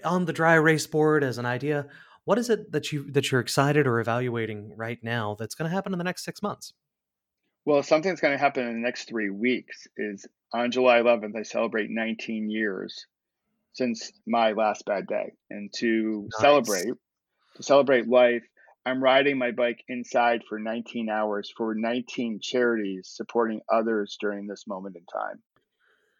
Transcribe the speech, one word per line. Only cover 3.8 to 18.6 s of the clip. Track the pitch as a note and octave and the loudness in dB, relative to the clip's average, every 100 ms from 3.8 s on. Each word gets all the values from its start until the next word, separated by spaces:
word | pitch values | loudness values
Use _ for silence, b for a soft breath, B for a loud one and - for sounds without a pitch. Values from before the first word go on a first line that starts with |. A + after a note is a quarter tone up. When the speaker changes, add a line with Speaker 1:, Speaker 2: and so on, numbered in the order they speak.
| C3 | 4
Speaker 1:
or | A#2 | 2
evaluating | A2+ A#2+ B2+ A#2 A2 G#2 G#2+ G#2+ | 0 -2 -2 -2 -4 -8 -12 -10
right | A2+ A#2 | -10 -8
now | A2+ A#2+ G#2 G#2 | -4 -4 -4 -6
that's | A2 - | -8 -6
gonna | D#3+ | -4
happen | F#3+ F#3+ | -4 -4
in | F3+ | -4
the | |
next | F3+ - - | -4 -6 -10
six | - | -8
months? | G#3 B2+ - _ _ _ _ _ _ _ _ _ | -8 -8 -14 _ _ _ _ _ _ _ _ _
Speaker 2:
Well, | D3 C#3+ | 2 2
something's | C#3 D#3+ F#3+ D#3+ | 4 2 2 0
gonna | D3+ C#3 | 0 2
happen | C#3+ C3 A#2+ | 0 0 -4
in | |
the | A2+ A#2+ | -4 -4
next | - - | -6 -6
three | A2+ G2+ | -4 -4
weeks | G2 B2 A#2+ - - - - | -2 -2 -2 -6 -20 -18 -10
is | G#2+ G2 - _ _ | -8 -8 -16 _ _
on | A#2 A#2+ | -4 -2
July | B2 B2+ A#2+ | 2 6 6
eleventh, | A#2 A#2 G#2+ A2 | 6 2 0 -8
I | |
celebrate | G#2+ A#2 A2+ A2 G#2+ | -6 -4 -2 -2 -4
nineteen | A2+ A2+ A2+ - A2 G#2+ | -4 -4 -6 -6 -6 -4
years | A2 G#2 F#2+ G2 - - _ _ _ _ _ _ | -2 -2 -4 -8 -12 -20 _ _ _ _ _ _
since | - B2 A2+ - _ G#2+ | -4 -4 -4 -10 _ -2
my | A#2 A2+ | 2 2
last | G#2 G#2+ G2+ - | 2 0 -2 -4
bad | G2 F#2 | -4 -2
day. | G#2 - - - | -6 -6 -12 -16
And | G#2 G2+ - | -14 -12 -4
to | A#2+ A2 A2 G#2+ G#2 | 0 0 0 -4 -6
Speaker 1:
Nice. | G#2+ | 2
Speaker 2:
celebrate, | C#3+ D3 A2+ F#2+ G2+ - _ _ _ _ _ - | 6 6 4 -2 -2 -6 _ _ _ _ _ -8
to | |
celebrate | - C#3+ C3+ B2+ A2+ | 4 4 6 2 4
life, | B2 A#2+ A#2+ - _ | 6 6 4 -6 _